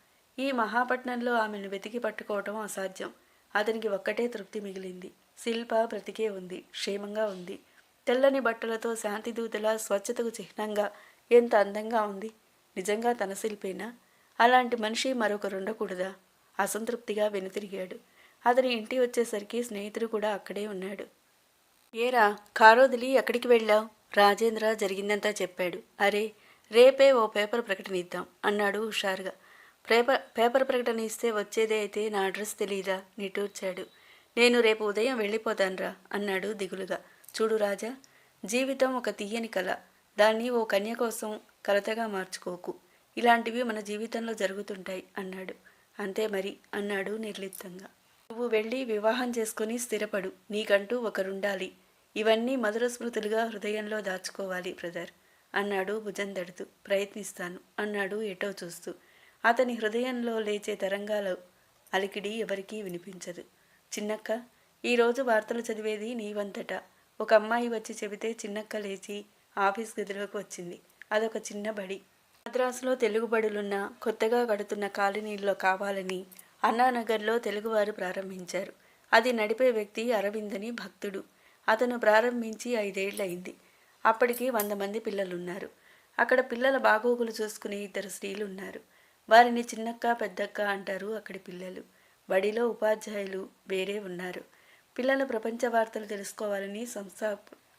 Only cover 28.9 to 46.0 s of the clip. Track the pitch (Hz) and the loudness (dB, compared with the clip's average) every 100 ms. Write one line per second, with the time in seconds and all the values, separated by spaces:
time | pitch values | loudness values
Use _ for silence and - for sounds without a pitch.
28.9 | 202 196 190 185 - - - - _ - | -2 -2 -2 -6 -12 -20 -20 -20 _ 4
29.9 | 226 240 262 - - 233 262 262 254 240 | 4 6 2 2 2 4 4 2 0 0
30.9 | 226 220 - 233 214 202 226 220 214 202 | -2 -4 -2 -2 0 -2 0 2 2 -2
31.9 | 208 214 202 190 185 214 - 202 196 190 | -2 -2 0 0 -2 -6 -4 -4 -2 -2
32.9 | 190 - - 196 208 202 - 190 180 - | -4 -6 -8 -6 -4 -6 -4 -6 -6 -10
33.9 | - - - _ 233 240 240 226 220 208 | -16 -20 -20 _ 4 6 8 6 4 0
34.9 | 202 240 247 202 226 226 208 190 185 185 | 0 0 0 0 -2 -2 0 0 -2 -6
35.9 | 190 - 208 202 190 196 208 185 190 180 | -8 -6 -4 -2 -2 -2 -4 -6 -6 -6
36.9 | 170 - _ - - 220 220 202 196 220 | -6 -8 _ -10 -2 2 2 0 -2 -6
37.9 | 262 _ _ _ _ 196 240 262 269 254 | -10 _ _ _ _ -2 0 0 2 2
38.9 | 254 240 208 202 233 226 190 185 - - | 0 -2 -4 -4 -6 -4 -4 -2 -4 -8
39.9 | _ _ - 214 220 247 240 220 202 214 | _ _ 4 4 4 0 0 2 0 0
40.9 | 233 240 220 214 214 - _ - 202 202 | -2 -4 -4 -8 -10 -14 _ 0 0 0
41.9 | 220 226 190 185 - 185 175 - - _ | -4 -4 -4 -6 -10 -10 -10 -10 -12 _
42.9 | _ _ - 233 233 226 233 240 214 202 | _ _ 2 4 6 2 -2 -2 -4 -6
43.9 | 208 226 233 226 214 190 196 202 196 180 | -6 -6 -6 -6 -2 -4 -4 -8 -10 -10
44.9 | 190 - - 185 190 185 - - _ _ | -10 -10 -10 -10 -10 -12 -16 -20 _ _
45.9 | - | -10